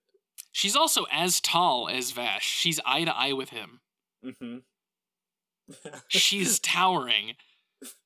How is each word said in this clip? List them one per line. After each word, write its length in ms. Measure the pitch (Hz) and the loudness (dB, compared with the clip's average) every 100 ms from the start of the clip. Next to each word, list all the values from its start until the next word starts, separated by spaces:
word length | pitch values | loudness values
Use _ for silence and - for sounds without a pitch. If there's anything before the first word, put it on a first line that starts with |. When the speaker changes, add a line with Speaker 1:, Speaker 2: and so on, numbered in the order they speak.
| _ _ _ - - | _ _ _ -20 -10
Speaker 1:
She's 240 | - 196 269 | -2 2 4
also 280 | 311 - - | 4 2 0
as 300 | 147 175 175 | 0 2 2
tall 480 | - 170 175 123 98 | 2 2 4 2 0
as 220 | 127 123 | -4 -4
Vash. 340 | 123 120 101 - | -4 -4 -2 -2
She's 340 | - 170 156 123 | 0 0 0 0
eye 180 | 139 | 0
to 100 | 165 | 0
eye 200 | 127 135 | 0 -2
with 160 | 135 131 | -2 -6
him. 320 | 120 98 123 _ _ _ _ 131 | -10 -14 -16 _ _ _ _ -16
Speaker 2:
Mm-hmm. 340 | 127 120 123 127 _ _ _ _ _ _ _ _ _ - - 156 - | -14 -14 -14 -18 _ _ _ _ _ _ _ _ _ -20 -20 -18 -16
<laughs> 80 | - | -4
Speaker 1:
She's 500 | 190 - 202 180 202 | 2 2 2 0 0
towering. 760 | - 175 190 180 123 110 107 113 _ _ _ _ - - | 0 2 2 2 2 0 -2 -10 _ _ _ _ -20 -20